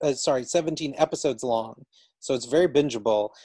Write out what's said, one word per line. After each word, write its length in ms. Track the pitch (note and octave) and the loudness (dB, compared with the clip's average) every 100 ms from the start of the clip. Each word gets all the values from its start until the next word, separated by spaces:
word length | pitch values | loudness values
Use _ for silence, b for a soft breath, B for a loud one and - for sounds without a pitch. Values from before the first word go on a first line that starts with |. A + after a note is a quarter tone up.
uh, 120 | D3+ | -2
sorry, 300 | B2+ - C3+ | 0 0 0
seventeen 500 | B2 F3 D#3+ D3+ D3+ C3+ | 0 -2 0 -4 -4 0
episodes 460 | D#3 D#3+ D3+ A#2 | -2 0 -2 -2
long, 420 | B2+ A2+ A2+ - - b b b | -2 -2 -2 -10 -20 b b b
so 140 | - | -4
it's 120 | C3 A#2 | -4 0
very 220 | D3+ F3+ | 2 4
bingeable, 600 | C#3 C#3+ A#2 G#2+ G#2+ G#2 b | 4 2 0 0 0 0 b